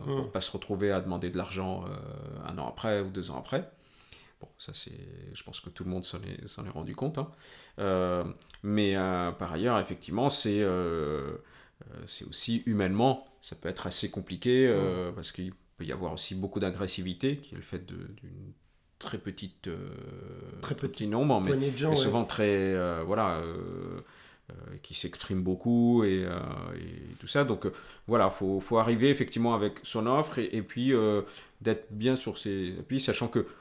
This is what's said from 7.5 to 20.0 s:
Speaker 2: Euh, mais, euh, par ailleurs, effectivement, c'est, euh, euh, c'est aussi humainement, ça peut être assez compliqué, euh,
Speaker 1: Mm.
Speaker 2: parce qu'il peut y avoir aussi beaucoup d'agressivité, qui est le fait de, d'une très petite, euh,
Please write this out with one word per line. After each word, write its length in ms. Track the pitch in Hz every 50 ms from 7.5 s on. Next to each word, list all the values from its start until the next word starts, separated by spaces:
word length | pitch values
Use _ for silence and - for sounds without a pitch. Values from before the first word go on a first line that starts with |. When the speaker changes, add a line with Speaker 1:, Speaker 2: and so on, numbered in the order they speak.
| - - - - - -
Speaker 2:
Euh, 440 | 101 98 95 92 90 90 90 90 85 80 - - - - - -
mais, 340 | - 101 104 107 104 98 98
euh, 340 | 98 92 92 90 90 90 87
par 200 | - - 95 82
ailleurs, 260 | 82 82 104 123 120 104
effectivement, 480 | 92 - 95 - - - 87 107 127 143
c'est, 320 | - - - 110 101 104
euh, 760 | 104 95 90 90 90 85 82 82 76 73 76 73 69 73 80 - - - - - - _ _ -
euh, 200 | - - - - -
c'est 220 | - - - -
aussi 360 | - - - - 117 117 117 -
humainement, 600 | 120 110 101 98 92 95 104 120 135 127 131 - - - _
ça 160 | - - -
peut 120 | - - 82
être 180 | 92 - -
assez 240 | 92 95 - - 95
compliqué, 560 | - 101 90 - 92 85 - 123 123 127 131
euh, 440 | 127 110 98 95 95 90 90 90 87
Speaker 1:
Mm. 40 | 82
Speaker 2:
parce 180 | - - -
qu'il 200 | - - 92 92 95 _ _ _ _ -
peut 60 | 85
y 80 | 78
avoir 200 | 64 - 92 80
aussi 220 | 78 - - - 95
beaucoup 260 | 95 95 98 - 104
d'agressivité, 800 | 98 95 90 - 101 90 - - 90 92 87 - - 135 147 143
qui 160 | - - -
est 20 |
le 60 | -
fait 240 | 92 - - 98 92
de, 100 | 95 87
d'une 560 | 87 90 90 101 - - - 90 92 98 95 98 _ _ _ _ _ _ _ _ -
très 200 | - - - 95
petite, 500 | - 101 90 - - 95 - _ - 95
euh, 200 | 82 90 92 95 - -